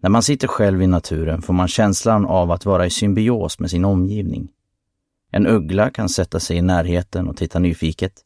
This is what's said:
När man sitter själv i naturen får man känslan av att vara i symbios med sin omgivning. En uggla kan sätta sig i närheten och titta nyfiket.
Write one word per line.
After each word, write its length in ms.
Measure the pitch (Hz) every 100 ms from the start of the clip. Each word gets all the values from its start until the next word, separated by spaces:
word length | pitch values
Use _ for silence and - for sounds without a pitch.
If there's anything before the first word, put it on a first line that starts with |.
När 100 | 92
man 120 | 110
sitter 260 | 117 143 131
själv 340 | - 104 95
i 40 | 92
naturen 560 | 90 - 78 80 80
får 120 | -
man 140 | 92 90
känslan 580 | - 107 92 117 110 101
av 240 | 90 87
att 140 | 85
vara 220 | 101 92 90
i 40 |
symbios 680 | - 104 101 110 120 82 -
med 120 | 85
sin 140 | 87
omgivning. 680 | 95 95 92 104 92 - - _ _ _ _ _ _ _ _
En 160 | - 95
uggla 440 | 110 78 95 107
kan 180 | - 98
sätta 320 | - 87 -
sig 160 | - 87
i 60 |
närheten 680 | 87 90 85 87 87 95 87
och 80 | 82
titta 220 | 82 90
nyfiket. 540 | 87 82 80 - 95 _